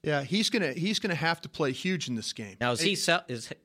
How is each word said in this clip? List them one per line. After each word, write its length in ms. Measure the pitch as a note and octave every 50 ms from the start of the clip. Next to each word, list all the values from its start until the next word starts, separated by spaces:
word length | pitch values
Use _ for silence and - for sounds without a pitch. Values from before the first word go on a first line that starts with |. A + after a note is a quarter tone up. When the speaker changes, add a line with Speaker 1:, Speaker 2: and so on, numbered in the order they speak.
| -
Speaker 1:
Yeah, 180 | D#3 D3+ C#3+
he's 300 | C#3 - F3 G#3 A3+ -
gonna, 200 | - A#3 F#3 D3 B2
he's 260 | C3+ D#3+ G3+ G#3+ -
gonna 160 | - G3+ E3+
have 260 | C#3+ D#3 E3 E3+ -
to 80 | - C3+
play 220 | - - D#3+ C3+
huge 360 | C3 - - F3+ F#3 E3+ - -
in 40 | B2
this 180 | A2 G#2 -
game. 260 | - - A2 G2+ F#2 -
Speaker 2:
Now, 120 | A#2 B2 B2
is 80 | A2+
he 100 | E3 G3 G3
Speaker 1:
It 60 | D#3
Speaker 2:
se-, 220 | - - E3 E3+ - -
is 240 | B2+ A2+ A2 - - -